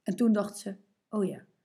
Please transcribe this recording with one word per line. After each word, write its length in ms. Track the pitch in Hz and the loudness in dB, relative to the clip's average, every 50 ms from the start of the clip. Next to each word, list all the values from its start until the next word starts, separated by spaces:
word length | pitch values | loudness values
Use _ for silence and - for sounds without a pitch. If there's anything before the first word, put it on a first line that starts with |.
| _ | _
En 120 | - 185 | -6 0
toen 160 | 185 240 226 | 2 4 4
dacht 260 | 214 208 196 208 - - | 4 4 2 -2 -6 -10
ze, 180 | - 202 196 - _ _ _ _ _ _ | -10 -10 -12 -12 _ _ _ _ _ _
"Oh 160 | - 214 196 | -2 0 0
ja 200 | 180 - - - _ _ _ _ | 0 -2 -6 -14 _ _ _ _